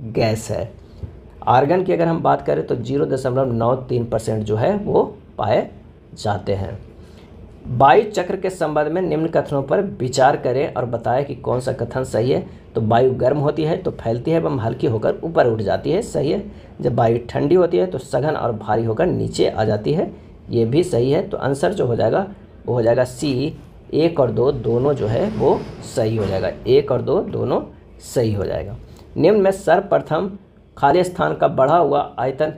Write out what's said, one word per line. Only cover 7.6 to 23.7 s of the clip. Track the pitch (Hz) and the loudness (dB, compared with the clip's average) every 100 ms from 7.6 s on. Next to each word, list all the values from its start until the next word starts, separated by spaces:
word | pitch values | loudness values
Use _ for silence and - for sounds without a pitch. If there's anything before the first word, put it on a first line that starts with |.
| - | -6
वायु | 123 - 190 226 | 4 6 6 4
चक्र | - 180 190 | -2 -4 -4
के | 185 | -6
संबंध | - 156 151 151 | -2 -2 0 0
में | 170 | 0
निम्न | 180 151 160 | 0 0 0
कथनों | 151 139 139 | 0 0 -2
पर | 139 180 202 - | 0 0 0 -4
विचार | 127 131 131 147 | -2 4 4 4
करें | 131 127 160 | 0 0 -2
और | - 123 | -2 -4
बताएं | 117 117 127 143 | -4 0 0 -2
कि | 123 | -6
कौन | 123 120 | -4 -2
सा | 127 | -2
कथन | 117 120 131 131 | -4 -4 -4 -2
सही | 110 123 | 0 2
है। | 165 185 - - 117 | 0 -2 -12 -8 -2
तो | |
वायु | 110 117 131 | 2 4 4
गर्म | 123 127 147 | 4 2 2
होती | 143 147 | 0 0
है | 151 185 | -2 -2
तो | 160 | -4
फैलती | 135 117 120 135 | -6 -4 -4 0
है | 165 | 0
एवं | 160 139 | 0 -2
हल्की | 110 - 156 | -4 -2 -2
होकर | 110 131 - | 0 0 -2
ऊपर | 165 165 127 | -2 2 2
उठ | 110 | 2
जाती | 95 95 139 | 0 -2 0
है, | 175 | -2
सही | - 156 143 | -2 -2 -2
है। | - - - - - | -2 -6 -14 -18 -6
जब | 135 123 | -2 2
वायु | 113 117 - | 2 0 -2
ठंडी | 131 143 180 | -2 2 4
होती | 170 175 | 4 2
है | 185 | 0
तो | - | -4
सघन | - - 151 147 | -4 -2 -2 -2
और | 117 | -2
भारी | 107 - 113 | -4 -2 0
होकर | 113 110 175 | 0 0 0
नीचे | 120 110 - - | 0 -2 0 0
आ | - 107 | 0 0
जाती | 104 - | 0 0
है, | 156 330 - - - - | -2 -2 -6 -20 -20 -4
ये | 117 113 | 0 2
भी | 143 | 2
सही | 180 117 127 | 2 0 2
है। | 156 - | 0 -2
तो | - | -4
आंसर | 131 139 175 | -2 0 0
जो | 196 127 | 0 0
हो | 113 | 0
जाएगा | 110 151 196 - - - - | 2 0 -2 -10 -20 -12 -4
वो | |
हो | 123 | 0
जाएगा | 113 123 | 2 2
सी, | 123 - 151 127 147 165 - | 0 -2 -2 -2 -2 -6 -16